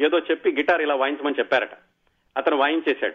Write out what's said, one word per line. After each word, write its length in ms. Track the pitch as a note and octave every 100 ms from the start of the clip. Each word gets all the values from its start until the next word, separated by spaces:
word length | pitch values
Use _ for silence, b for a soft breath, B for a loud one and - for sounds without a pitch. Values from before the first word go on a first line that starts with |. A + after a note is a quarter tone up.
ఏదో 180 | D3+ E3+
చెప్పి 340 | - D#3+ F3
గిటార్ 300 | D3+ D3 E3+
ఇలా 120 | D3
వాయించమని 400 | C#3 C3+ D3 D3 C3+
చెప్పారట. 320 | - C3 G#2 - _ _ _ _ _ C3+
అతను 200 | C3+ D3
వాయించేశాడు. 580 | C#3+ D#3+ D#3+ C3 G2+